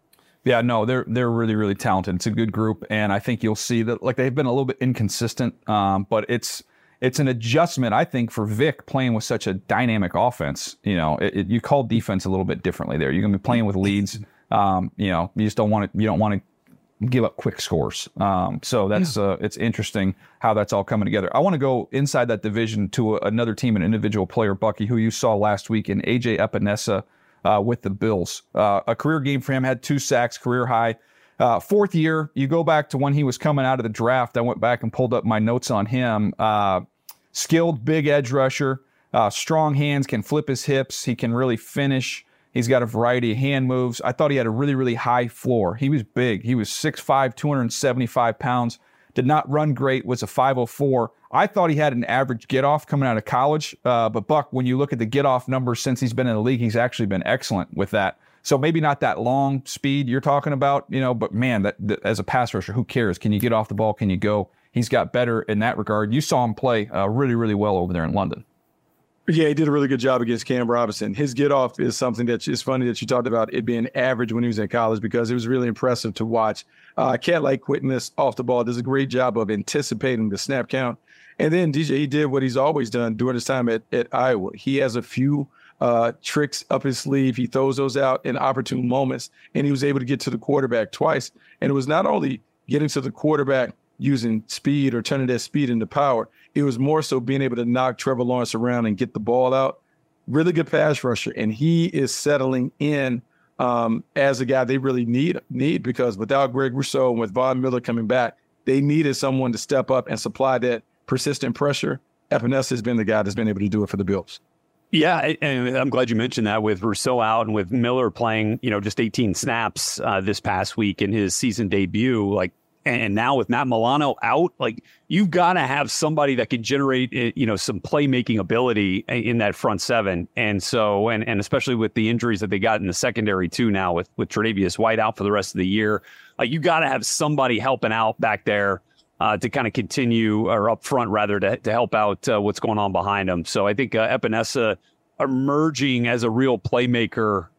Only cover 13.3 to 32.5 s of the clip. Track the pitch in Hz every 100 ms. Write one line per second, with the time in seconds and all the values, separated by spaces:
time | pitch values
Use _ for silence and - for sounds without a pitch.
13.3 | 98 - 120 107 95 98 101 101 113 107
14.3 | _ - 110 98 92 95 - 101 85 90
15.3 | - 107 - 107 107 101 98 107 92 107
16.3 | 98 - _ _ _ _ - 123 127 110
17.3 | - - - - 82 57 - - - 98
18.3 | 92 92 92 - 110 98 107 175 110 101
19.3 | 92 104 - 117 - 107 104 95 - -
20.3 | - 117 107 101 101 98 110 104 104 92
21.3 | 131 185 160 135 127 - 131 143 139 120
22.3 | 107 107 107 113 107 98 - 110 107 101
23.3 | 110 117 104 123 104 87 110 107 104 92
24.3 | - 107 95 110 - 104 120 113 - 120
25.3 | 104 107 104 - 110 - 98 - 120 120
26.3 | 90 107 107 101 101 - 98 - _ _
27.3 | _ 98 104 107 117 101 98 113 101 87
28.3 | - - - 104 101 - 117 147 160 135
29.3 | 139 131 135 131 123 - 143 - 123 120
30.3 | - 127 123 123 117 117 113 _ _ _
31.3 | - 123 113 - 208 202 165 160 160 151
32.3 | - 135